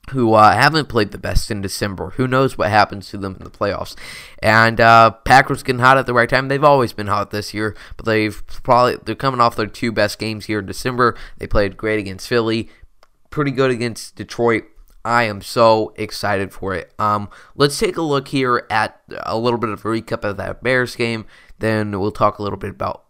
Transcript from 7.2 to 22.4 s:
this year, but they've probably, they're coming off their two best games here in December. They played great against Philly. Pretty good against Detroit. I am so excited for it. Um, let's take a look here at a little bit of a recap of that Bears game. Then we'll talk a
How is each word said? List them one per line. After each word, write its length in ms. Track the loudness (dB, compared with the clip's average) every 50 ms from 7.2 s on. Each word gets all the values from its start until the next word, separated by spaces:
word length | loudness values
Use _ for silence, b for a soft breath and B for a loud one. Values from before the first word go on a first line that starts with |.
| -2 -4
this 240 | -6 -8 -8 -8 -6
year, 200 | -6 -6 -6 -6 B B B B
but 80 | -8 -2
they've 380 | 0 0 2 0 0 -4 -8 -10 -10 -10 -6
probably, 360 | 2 4 4 4 4 2 0 -4 -6
they're 120 | -8 -8
coming 260 | -4 -4 -2 2 2
off 140 | 2 2 2
their 100 | -2 -6
two 260 | -6 -6 -6 -6 -2
best 280 | 0 0 0 0 -2 -6
games 260 | -8 -8 -8 -10 -8
here 140 | -6 -6 -6
in 80 | -6
December. 500 | -6 -10 -6 -6 -4 0 0 0 0 0 B B B B -14
They 80 | -8
played 300 | -2 0 0 0 0 -4
great 200 | -6 -4 -4 -4
against 300 | -4 -4 -6 -12 -12 -6
Philly. 420 | -2 -2 0 0 0 -2 -2 -4 b b b b _ _ _ _ _ _ _ _ _
Pretty 200 | -6 -4 -4 -2
good 200 | 0 0 0 0
against 440 | 0 -2 -4 -6 -8 -10 -16 -16 -14
Detroit. 500 | -16 -14 -10 -4 0 0 2 2 0 -4 -8 _ -20 -20 _ -20 -12 -4
I 200 | 0 2 2 2
am 180 | 0 -4 -8
so 520 | -12 -6 0 4 6 6 6 4 2 -4 -6
excited 580 | -8 -10 -8 -8 -6 -4 -2 -2 -2 -4 -6 -8
for 220 | -10 -8 -6 -6
it. 180 | -8 -8 -12 _ -4
Um, 300 | -2 0 0 -2 -4 -8 B B B B B
let's 240 | 0 0 0 0 -2
take 180 | -4 -4 -2
a 60 | -4 -2
look 240 | -2 -2 -2 -2
here 400 | -2 -2 -2 0 2 0 0 -2 -2
at 320 | -2 -2 -2 -2 -6 _ _ -16 -14 -10 -8
a 120 | -4 -4
little 220 | 0 0 0 0
bit 140 | 0 -2 -6
of 120 | -6 -8 -6
a 40 |
recap 360 | -6 -6 -6 -6 -8 -8 -6 -6
of 140 | -8 -8
that 240 | -6 -8 -10 -10 -6
Bears 340 | -4 -2 0 0 -2 -4 -4
game. 300 | -4 -4 -4 -4 -6 -10 b b b b b b
Then 420 | _ -2 -2 -2 -2 -2 -4 -4 -4
we'll 120 | -4 -4
talk 280 | -2 0 0 0 0
a 40 | -2